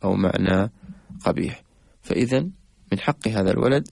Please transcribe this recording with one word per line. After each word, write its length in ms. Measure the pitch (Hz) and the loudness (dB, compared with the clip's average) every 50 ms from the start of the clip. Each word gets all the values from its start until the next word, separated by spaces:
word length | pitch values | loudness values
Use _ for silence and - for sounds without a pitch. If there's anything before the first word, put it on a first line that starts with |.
| - | -2
أو 100 | 95 95 | 0 0
معنى 560 | 98 95 92 - - 95 95 92 95 101 110 - - - - - - - - - - - | 2 2 0 0 0 2 2 2 2 2 0 -4 -10 -18 -20 -20 -20 -20 -20 -20 -4 -2
قبيح. 360 | 87 - - - - - - - _ _ _ _ _ _ _ | -2 0 0 -2 -4 -6 -10 -16 _ _ _ _ _ _ _
فإذن 480 | - - - 90 123 120 131 135 156 190 190 - _ _ _ _ _ - | -6 -4 0 0 0 2 0 0 -2 -4 -8 -12 _ _ _ _ _ -4
من 60 | 196 190 | -4 -2
حق 300 | - - - - - - | -2 -4 -4 -2 -4 -2
هذا 220 | 110 202 180 - | 0 2 2 2
الولد 380 | - - - 127 135 143 - - | 2 2 2 2 2 0 0 -4